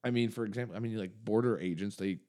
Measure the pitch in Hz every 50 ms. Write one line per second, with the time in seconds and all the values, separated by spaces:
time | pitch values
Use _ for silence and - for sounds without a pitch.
0 | - 123 120 120 120 113 113 120 117 107 98 120 123 117 87 104 117 117 110 110
1 | 98 92 - 110 113 110 107 113 117 123 113 76 87 92 87 80 98 101 98 -
2 | 95 98 95 - -